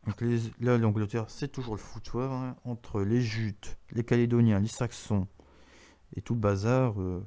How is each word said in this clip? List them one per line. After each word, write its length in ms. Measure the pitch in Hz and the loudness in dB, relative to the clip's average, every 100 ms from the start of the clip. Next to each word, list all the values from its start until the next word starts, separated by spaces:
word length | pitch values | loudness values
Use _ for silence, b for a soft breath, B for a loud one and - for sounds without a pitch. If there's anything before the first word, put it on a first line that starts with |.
| - | -6
Donc 160 | 104 | -4
les, 160 | 117 117 113 - | 0 0 -2 -4
là, 180 | 120 120 | 2 4
l'Angleterre, 500 | 113 104 104 117 107 | 4 2 0 -4 -6
c'est 200 | - 143 | -8 -8
toujours 260 | - 117 | -6 -6
le 60 | 104 | -8
foutoir, 520 | - 113 - 117 131 | -8 -12 -6 -4 -2
hein, 240 | 131 127 127 | -4 -6 -8
entre 380 | 123 117 - 107 | -8 -8 -6 -2
les 180 | 98 120 | 2 2
Jutes, 580 | 120 104 110 98 - - - | 2 -2 -4 -4 -8 -10 -6
les 140 | 117 | -6
Calédoniens, 540 | 117 120 120 120 117 101 | 2 4 4 6 6 6
les 100 | 104 | 2
Saxons 600 | - 120 - - 104 95 - B B B B B B _ - | -2 -6 -6 -2 0 0 -8 B B B B B B _ -14
et 60 | |
tout 100 | - | -4
le 80 | 120 | 0
bazar. 580 | 104 98 107 127 127 101 | 2 2 2 2 2 0
Euh. 240 | 92 90 | -4 -4